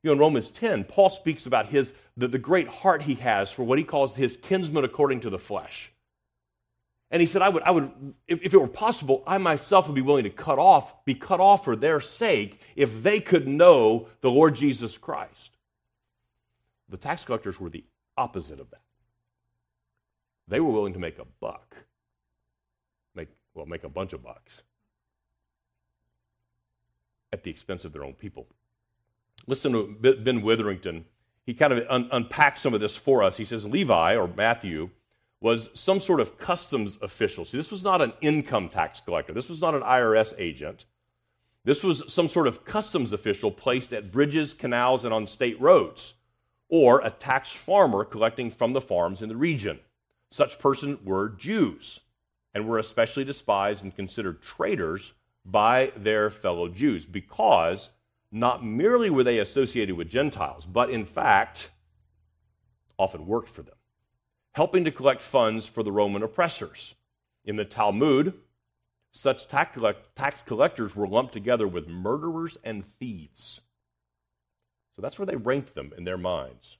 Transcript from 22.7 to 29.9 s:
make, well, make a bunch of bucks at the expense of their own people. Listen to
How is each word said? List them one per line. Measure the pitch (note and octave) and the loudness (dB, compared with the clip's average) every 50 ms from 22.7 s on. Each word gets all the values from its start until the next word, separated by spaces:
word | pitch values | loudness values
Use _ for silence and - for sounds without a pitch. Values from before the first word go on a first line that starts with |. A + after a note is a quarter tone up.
| _ _ _ _ _ _ _ _ _ | _ _ _ _ _ _ _ _ _
make, | F2+ D#2+ D2 _ _ _ _ _ | -16 -16 -16 _ _ _ _ _
well, | E2 D2+ | -18 -14
make | D#2 E2+ E2 - | -12 -12 -12 -12
a | D2 | -10
bunch | C#2 F2+ G2 F#2 - | -8 -8 -8 -8 -10
of | C2 A#1+ | -16 -16
bucks | A#1+ A#1 - _ _ - - _ _ _ _ _ _ _ _ _ _ _ _ _ _ _ _ _ _ _ _ _ _ _ _ _ _ _ _ _ _ _ _ _ _ _ _ _ _ _ _ _ _ _ _ _ _ _ _ _ _ _ _ _ _ - | -20 -20 -20 _ _ -20 -20 _ _ _ _ _ _ _ _ _ _ _ _ _ _ _ _ _ _ _ _ _ _ _ _ _ _ _ _ _ _ _ _ _ _ _ _ _ _ _ _ _ _ _ _ _ _ _ _ _ _ _ _ _ _ -16
at | F2+ _ | -12 _
the | F2+ | -14
expense | D#2 - - - F#2+ F2 - | -14 -14 -12 -12 -12 -12 -12
of | E2 | -16
their | D2 C#2+ C#2+ | -14 -14 -14
own | C#2 C2+ | -14 -16
people. | _ - G2+ _ C2+ B1 _ _ _ _ _ _ _ _ _ _ _ _ _ _ _ _ _ _ - _ | _ -16 -16 _ -16 -20 _ _ _ _ _ _ _ _ _ _ _ _ _ _ _ _ _ _ -20 _
Listen | - C3+ C3 - C#3+ | -6 -6 -2 -2 0
to | A#2+ A2+ G#2 F#2+ | 0 0 -2 -4